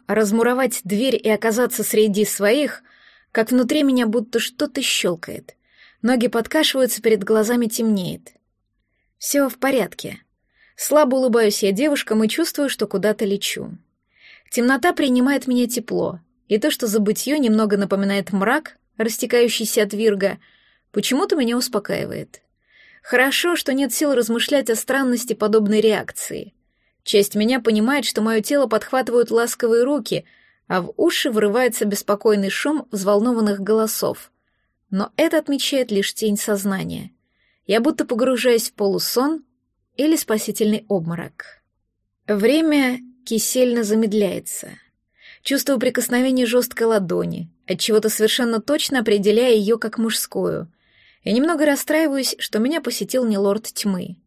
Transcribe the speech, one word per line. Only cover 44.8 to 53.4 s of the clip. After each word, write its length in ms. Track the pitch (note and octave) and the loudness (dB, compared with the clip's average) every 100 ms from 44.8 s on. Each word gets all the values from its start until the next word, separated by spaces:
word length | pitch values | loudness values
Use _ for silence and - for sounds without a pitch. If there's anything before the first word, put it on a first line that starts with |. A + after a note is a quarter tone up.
| _ _ _ _ - - | _ _ _ _ -20 -12
Чувствую 360 | - C#4 C#4 C4 | -4 -2 0 0
прикосновение 680 | B3+ B3 B3 B3 C4 B3+ B3 | 0 0 0 0 2 2 2
жёсткой 420 | B3 A#3+ - A3+ | 2 0 0 0
ладони, 640 | A3 F3+ F3 F3 E3 E3 _ - | 2 0 -2 -4 -6 -10 _ -8
отчего-то 440 | F#3 - G#3+ G#3+ | -4 0 2 2
совершенно 520 | G#3+ G#3+ - A#3+ A3+ | 2 0 2 0 -2
точно 380 | A3 D4 - C4+ | 0 -2 0 -2
определяя 540 | A3+ G#3 G3+ G#3+ B3+ | 2 2 4 4 4
её 240 | A3 G3 A3+ | 4 2 0
как 200 | A3+ A3 | -2 -2
мужскую. 760 | A3+ A3 - F#3+ F3+ E3 E3+ _ _ _ _ _ | -2 -2 -6 -4 -4 -4 -8 _ _ _ _ _
Я 100 | - | -2
немного 320 | A3 D4+ E4 D4+ | 0 2 2 2
расстраиваюсь, 720 | C#4 - D#4 D#4+ C4+ B3 - | 0 0 0 2 0 -4 -6
что 200 | - G#3+ | -4 -2
меня 220 | A#3+ D#4+ | 0 -2
посетил 440 | - B3 - B3+ A#3+ | -4 -6 -4 -2 0
не 120 | |
лорд 260 | G3+ | 2